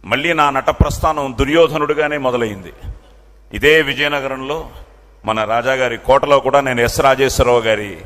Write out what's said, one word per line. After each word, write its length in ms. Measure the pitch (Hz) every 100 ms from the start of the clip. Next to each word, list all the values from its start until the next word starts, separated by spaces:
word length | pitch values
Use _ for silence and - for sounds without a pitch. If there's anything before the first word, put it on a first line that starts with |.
మళ్ళీ 280 | 92 123 160
నా 180 | 165 147
నట 200 | 135 127
ప్రస్థానం 640 | - 147 131 160 151 135 120
దుర్యోధనుడిగానే 800 | 135 160 160 151 151 147 147 147
మొదలైంది. 540 | 131 123 113 98 87 - - - _ - _ _ _
ఇదే 300 | 104 139 160
విజయనగరంలో 880 | 143 131 147 143 135 131 131 156 156 - - - _ _
మన 200 | 107 110
రాజాగారి 540 | 107 117 120 131 123 113
కోటలో 420 | - 135 143 139
కూడా 200 | 131 143
నేను 200 | 135 123
ఎస్ 200 | 120 -
రాజేశ్వరరావు 600 | 139 131 135 - 123 120
గారి 400 | 113 107 104 82